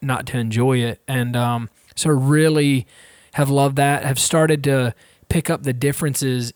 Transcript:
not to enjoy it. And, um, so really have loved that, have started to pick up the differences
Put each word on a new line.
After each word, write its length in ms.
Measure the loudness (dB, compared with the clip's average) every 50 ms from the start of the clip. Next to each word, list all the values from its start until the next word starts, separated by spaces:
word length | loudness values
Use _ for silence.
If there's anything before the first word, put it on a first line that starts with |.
not 240 | -6 -4 -4 -4 -4 -6
to 100 | -4 -4
enjoy 400 | -4 -2 0 0 2 2 2 2
it. 240 | 0 -2 -4 -8 _ -6
And, 280 | -4 -2 -2 -2 -2
um, 340 | -2 0 0 -2 -2 -6 -8 _ _ _ _ -8
so 160 | -4 0 0
really 760 | 2 2 2 2 4 4 4 4 2 2 2 2 2 0 -2 _ _ -20 -20 -20 -20 -20 _ _ -4
have 160 | -2 0 2
loved 260 | 2 2 2 2 2 2
that, 260 | 2 2 2 0 0
have 160 | -2 -2 -2
started 440 | -2 0 2 2 4 4 2 0 0
to 280 | 0 0 2 0 -2 -4 _ _ _ _ _ _ -4
pick 200 | -2 -2 -2 -2
up 140 | -4 -4 -2
the 100 | -4 -4
differences 800 | -2 0 -2 -2 0 -2 -4 -2 -2 -2 -2 -2 -2 -4 -6 -8